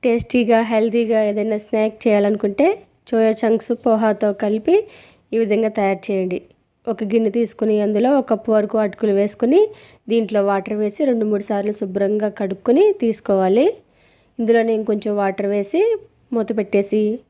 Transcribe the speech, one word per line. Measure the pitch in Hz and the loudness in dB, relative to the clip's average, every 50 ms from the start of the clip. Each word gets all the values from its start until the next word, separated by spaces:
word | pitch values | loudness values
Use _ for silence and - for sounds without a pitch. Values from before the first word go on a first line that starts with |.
| - | 0
టేస్టీగా, | 262 226 240 226 - - 247 240 208 233 226 | 0 0 0 -2 0 0 0 2 4 2 2
హెల్తీగా | 233 220 233 220 220 233 214 240 233 220 233 220 214 | 2 2 0 0 0 2 0 0 0 2 0 0 0
ఏదైనా | 208 202 208 208 220 214 214 | 0 0 -2 -2 -2 -2 -4
స్నాక్ | 208 - - 214 214 220 220 220 | -6 -4 -2 0 0 0 -2 -2
చేయాలనుకుంటే | - 233 214 208 202 202 214 208 - 202 196 - 277 349 403 415 - _ _ _ _ | 0 2 2 2 2 2 0 0 -2 -4 0 2 2 2 2 -2 -8 _ _ _ _
సోయా | - - 226 226 220 | -4 0 2 2 2
చంక్స్ | 220 220 - 220 226 220 - - 240 233 | 0 0 0 0 0 0 0 -4 -6 -2
పోహాతో | - 247 220 214 226 214 208 208 220 208 202 | 0 0 2 2 2 0 0 0 0 -2 -2
కలిపి | 202 - 208 208 220 214 - 349 415 427 - - - - - _ _ _ _ | -2 -2 -2 -2 -2 0 2 2 2 2 0 -14 -20 -20 -20 _ _ _ _
ఈ | - 226 | -2 -2
విధంగా | 226 202 208 202 226 220 | 0 0 0 0 0 -2
తయారు | 214 220 202 196 196 185 | 0 0 0 0 0 -2
చేయండి. | - - 202 190 185 185 147 - - _ _ _ _ _ _ _ _ - | -4 -4 -4 -2 -2 -2 -4 -6 -10 _ _ _ _ _ _ _ _ -8
ఒక | 226 220 226 | -6 -6 -4
గిన్నె | 202 202 233 226 214 | 0 0 0 0 2
తీసుకుని | 196 233 233 214 - - 220 220 214 208 | 0 0 -2 -2 -2 -4 -2 0 0 0
అందులో | 208 202 214 208 233 254 | 0 0 0 0 2 2
ఒక | 285 277 262 - | 2 0 2 0
కప్పు | 233 202 - - | -2 -2 0 0
వరకు | 220 214 208 208 - 220 | 0 0 0 0 -2 -2
అటుకులు | 214 208 202 - - 214 196 | -2 -2 -4 -4 -2 0 2
వేసుకుని | 196 202 208 - - - 233 277 370 427 427 - - - - - _ _ - | 2 0 -2 -2 -2 0 2 4 4 4 2 0 -12 -20 -20 -20 _ _ -2
దీంట్లో | 214 233 226 190 214 208 196 | -2 0 0 0 -2 0 0
వాటర్ | 202 202 196 190 - 214 208 | 0 0 -2 -2 -4 -4 -4
వేసి | 214 208 208 - 311 | -4 -4 -2 -2 0
రెండు | 277 247 226 214 | 0 0 0 0
మూడు | 214 214 202 208 | 0 -2 -2 -2
సార్లు | - 220 202 202 208 214 | -4 -4 -4 -2 -4 -4
శుభ్రంగా | 208 226 190 185 202 202 196 208 208 208 208 | -4 -6 -6 -2 -2 0 0 0 0 -2 -4
కడుక్కొని | 208 - 208 190 190 185 - - 240 285 392 427 392 | -4 -4 -6 -6 -6 -6 0 2 4 4 4 4 2
తీసుకోవాలి. | 403 - 226 214 - _ - 202 190 190 185 190 226 277 392 466 - _ _ _ _ _ _ _ _ _ _ _ - | 2 0 -2 -2 -2 _ 0 0 2 2 2 4 4 2 2 0 -4 _ _ _ _ _ _ _ _ _ _ _ -6
ఇందులో | 233 220 233 233 220 | 0 2 2 2 2
నేను | 226 226 214 220 | 2 0 -2 0
కొంచెం | 208 208 214 202 214 208 | -2 -4 -2 -2 -4 -2
వాటర్ | 208 202 196 190 190 202 196 | 0 0 -2 -2 -2 -4 -2
వేసి | 202 208 202 202 - 330 403 466 453 415 - - _ _ _ _ | -2 -2 -2 -2 0 0 2 2 0 -2 -6 -14 _ _ _ _
మూత | - 233 220 214 226 | -4 -4 -2 -2 -2
పెట్టేసి | 214 202 202 - 202 202 202 - 214 214 208 214 254 _ | -4 -4 0 0 0 0 0 0 0 0 0 -2 -4 _